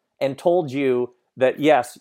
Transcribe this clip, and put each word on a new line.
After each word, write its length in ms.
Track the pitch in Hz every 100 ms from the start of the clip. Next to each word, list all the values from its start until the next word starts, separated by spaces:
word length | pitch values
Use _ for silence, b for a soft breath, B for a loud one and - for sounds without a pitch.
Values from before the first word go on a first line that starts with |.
| _ -
and 180 | 135 139
told 340 | 175 175 156
you 420 | 135 139 123 120 _ _ -
that, 220 | 127 -
yes, 380 | 147 143 120 -